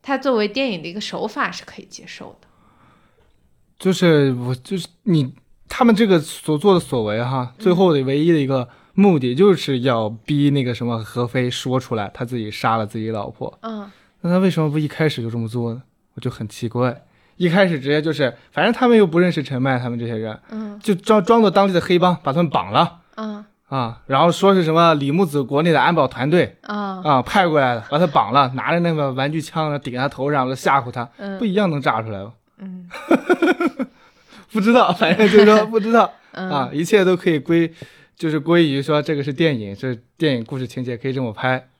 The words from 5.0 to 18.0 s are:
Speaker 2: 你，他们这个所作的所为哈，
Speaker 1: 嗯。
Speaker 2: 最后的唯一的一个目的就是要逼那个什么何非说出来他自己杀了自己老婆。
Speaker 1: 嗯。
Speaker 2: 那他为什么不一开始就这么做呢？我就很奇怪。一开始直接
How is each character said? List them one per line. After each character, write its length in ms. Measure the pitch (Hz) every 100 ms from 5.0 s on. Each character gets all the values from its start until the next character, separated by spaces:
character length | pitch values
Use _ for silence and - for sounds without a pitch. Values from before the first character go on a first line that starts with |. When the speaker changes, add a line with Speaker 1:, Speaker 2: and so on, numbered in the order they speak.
Speaker 2:
你， 320 | - 165 131 - _ _ _
他 160 | -
们 80 | 233
这 140 | 208 220
个 140 | 175
所 360 | 147 - - 156
作 180 | 202
的 40 | 180
所 240 | - 131
为 180 | 107 107
哈， 320 | 120 131 123 _
Speaker 1:
嗯。 40 |
Speaker 2:
最 100 | -
后 200 | 175 185
的 80 | 147
唯 120 | 131 139
一 140 | 160
的 80 | 165
一 80 | 135
个 220 | 135 120 _ _
目 240 | - 196 165
的 160 | 127
就 200 | 123 202
是 260 | 175 - 131
要 280 | 127 117 107
逼 420 | 113 - 147 143
那 120 | 139
个 100 | 127
什 140 | 117 120
么 160 | 120
何 240 | 110 - 120
非 240 | 131 123
说 300 | 120 - 127
出 160 | - 113
来 120 | 98
他 100 | -
自 140 | 120 123
己 100 | 107
杀 280 | 107 123 113
了 100 | 107
自 100 | 113
己 140 | 110
老 180 | 110 101
婆。 300 | - - -
Speaker 1:
嗯。 280 | 226 214 196 _ _ _
Speaker 2:
那 100 | 170
他 80 | 180
为 100 | 190
什 140 | 165
么 80 | 156
不 80 | 147
一 80 | 147
开 220 | - 156
始 120 | -
就 80 | 117
这 80 | 117
么 120 | 113
做 260 | 120 117
呢？ 80 | 113 - _ _
我 60 | -
就 100 | 127
很 180 | - 110
奇 200 | - 117
怪。 340 | 123 123 120 _ _ _ _
一 100 | 175
开 180 | 175 190
始 140 | 160
直 80 | 131
接 120 | 147